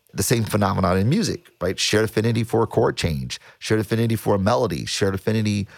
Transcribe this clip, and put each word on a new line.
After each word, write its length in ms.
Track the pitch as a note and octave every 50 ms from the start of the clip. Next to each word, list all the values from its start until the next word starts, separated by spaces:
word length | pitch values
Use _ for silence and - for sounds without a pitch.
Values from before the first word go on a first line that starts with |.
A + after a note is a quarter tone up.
| _ _ -
the 100 | - G2
same 220 | - C3 A#2 A2
phenomenon 520 | - - G#2 G2+ F#2+ F#2+ F#2+ F#2 F2 F#2
in 120 | F#2+ G2 A#2
music, 420 | D#3+ A3+ G3+ - - - - - _ -
right? 180 | F2 F2+ F#2 -
Shared 260 | - - - G#2+ A2
affinity 400 | G#2+ - A2+ G#2+ A#2 A2+ A#2+ A2
for 180 | - - A2 A2+
a 60 | -
chord 280 | - - B2 C#3 C3
change, 440 | - - E2+ D#2 C#2 C2 - - - - - - _
shared 220 | - - A2 G#2+
affinity 340 | G#2+ - A#2 A2+ A#2 A2+ A2+
for 220 | - - A2 G#2
a 20 | G2
melody, 460 | F#2 G#2 A#2+ B2+ B2+ G2 E2 C2 A1+
shared 300 | - - - G#2 G2 G2
affinity 520 | F#2+ - - A2 A2+ G#2+ G#2+ G#2 G2+ G2 - -